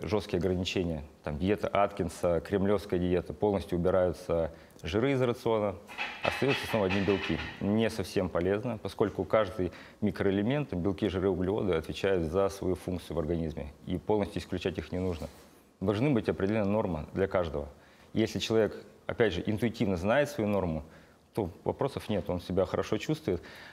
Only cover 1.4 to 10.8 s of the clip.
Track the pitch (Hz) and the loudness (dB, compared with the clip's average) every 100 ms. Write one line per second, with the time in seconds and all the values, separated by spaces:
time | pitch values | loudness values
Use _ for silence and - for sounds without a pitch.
1.4 | 92 104 - 98 101 - 85 - 90 82 | 0 0 0 2 2 2 -4 0 0 2
2.4 | 80 101 98 101 - 92 90 90 - 78 | 2 0 2 2 2 0 2 2 0 0
3.4 | 107 98 95 87 87 92 90 80 - 85 | 2 2 0 0 4 4 4 0 -2 0
4.4 | 80 - - - 80 98 135 135 127 117 | 0 -4 -18 -10 -2 0 2 2 0 0
5.4 | 117 110 104 87 - - - - - - | 0 2 0 -2 -10 -10 -8 -4 -4 0
6.4 | 131 131 - 113 95 98 95 95 - 78 | 2 0 0 0 2 2 2 2 2 -2
7.4 | - - 98 107 113 - 92 - - - | -2 -4 0 2 2 0 -2 0 0 2
8.4 | 90 143 127 110 101 - 107 - 92 113 | 2 2 0 -6 -8 0 2 2 2 4
9.4 | 98 90 90 - - - 104 - 98 98 | 2 0 -2 -4 -16 -4 -2 2 2 4
10.4 | 107 147 143 90 | 2 0 -2 -2